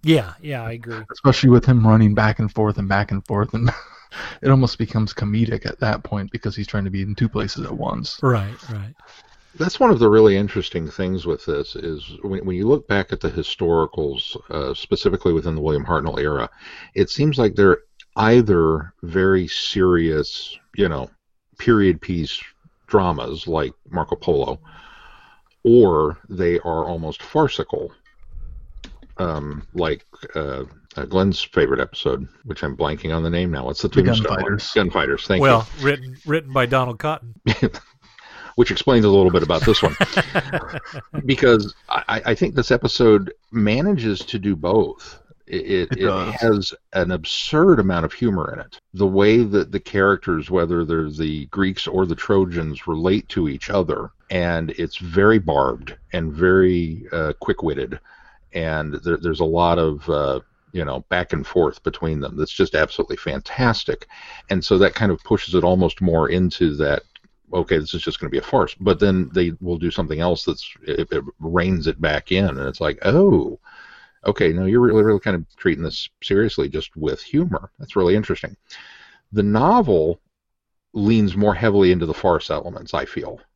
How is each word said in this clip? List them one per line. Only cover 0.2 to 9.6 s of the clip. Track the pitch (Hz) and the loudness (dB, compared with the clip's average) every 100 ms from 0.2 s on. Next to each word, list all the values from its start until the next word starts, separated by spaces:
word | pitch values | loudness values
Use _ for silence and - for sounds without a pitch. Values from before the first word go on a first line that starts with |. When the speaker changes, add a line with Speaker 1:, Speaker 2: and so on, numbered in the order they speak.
| 95 - | 2 -12
Speaker 1:
yeah, | 151 131 | -10 -8
I | 113 | -8
agree. | 117 117 110 110 | -10 -12 -14 -14
Speaker 2:
Especially | - 139 120 135 | 0 2 6 8
with | 120 123 | 6 6
him | 123 110 | 4 6
running | 110 107 | 6 6
back | 104 107 104 | 4 0 0
and | 107 | -4
forth | - 107 101 | 0 -2 0
and | 98 | -2
back | 98 104 | -2 -2
and | 98 - | -4 -4
forth, | 98 104 110 | -2 -2 0
and | 120 - - - _ | -2 -2 -14 -20 _
<laughs> | - - - | -16 -14 -6
it | 135 | 2
almost | 135 127 - | 4 4 -2
becomes | 117 113 107 | -4 -2 -4
comedic | - 104 107 113 110 - | -4 -2 0 0 -2 -8
at | - | -4
that | 113 107 | -2 -2
point | - 104 98 | -4 -8 -6
because | 117 110 101 | -8 -8 -8
he's | 101 | -6
trying | 107 98 | -4 -4
to | |
be | 95 | -4
in | 98 101 | -6 -2
two | 113 | -2
places | 104 101 - - | -2 -6 -8 -10
at | - | -8
once. | - - - - | -6 -6 -10 -2
Speaker 1:
Right, | 139 117 98 120 - | 0 0 -2 -12 -12
right. | 107 101 - - - _ _ _ | -12 -12 -18 -20 -20 _ _ _
Speaker 3:
That's | - | -6